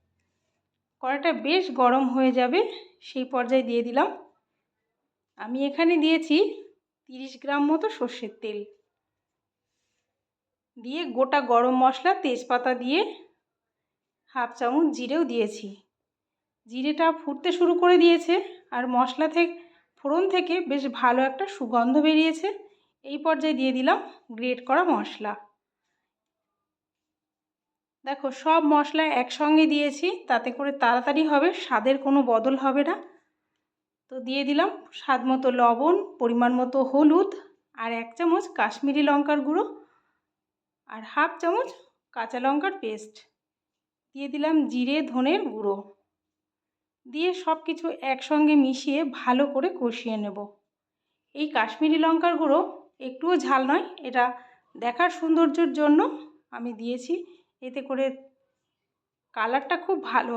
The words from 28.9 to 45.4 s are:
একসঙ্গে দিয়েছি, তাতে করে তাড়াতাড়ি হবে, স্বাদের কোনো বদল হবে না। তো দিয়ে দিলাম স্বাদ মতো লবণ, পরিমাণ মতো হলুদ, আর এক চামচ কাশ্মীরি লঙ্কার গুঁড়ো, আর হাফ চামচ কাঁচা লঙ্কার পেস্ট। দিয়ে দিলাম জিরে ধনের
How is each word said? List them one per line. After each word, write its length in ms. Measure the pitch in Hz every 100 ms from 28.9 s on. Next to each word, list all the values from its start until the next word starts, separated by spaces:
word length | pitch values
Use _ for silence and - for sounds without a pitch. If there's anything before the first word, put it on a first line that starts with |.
| 311 311 254
একসঙ্গে 440 | 247 - 302 311 311
দিয়েছি, 340 | 294 294 285 359 453 -
তাতে 220 | 240 254 247
করে 160 | 277 277
তাড়াতাড়ি 400 | 240 247 254 285 311
হবে, 160 | 285 339 -
স্বাদের 320 | - 226 247 269
কোনো 140 | 269 277 240
বদল 240 | 226 247 269
হবে 180 | 269 254 294
না। 60 | 403 - _ _ _ _ _ _ _ _ _ _
তো 20 | 254 247
দিয়ে 160 | 269 277
দিলাম 220 | 294 381 - - -
স্বাদ 200 | - 254 262
মতো 180 | 262 262 247
লবণ, 340 | 240 233 302 392 - -
পরিমাণ 300 | 233 233 240 254
মতো 180 | 254 269 262
হলুদ, 400 | 277 302 339 392 - - _ _ -
আর 80 | 226 233
এক 60 | 233 -
চামচ 280 | 339 339 - -
কাশ্মীরি 440 | 214 - 285 285 294
লঙ্কার 300 | 285 294 294 269
গুঁড়ো, 180 | 339 - - - _ _ _ _ _ _ _ _ _ -
আর 120 | 220 220
হাফ 200 | 294 320 320
চামচ 280 | 339 427 523 - _ _ _ 240
কাঁচা 220 | 226 247
লঙ্কার 280 | 262 285 381 381
পেস্ট। 320 | 226 214 - - _ _ _ _ _ _ _ _ _
দিয়ে 140 | 269 277
দিলাম 200 | 285 302 320 254
জিরে 240 | 247 247 302 -
ধনের 280 | 247 269 403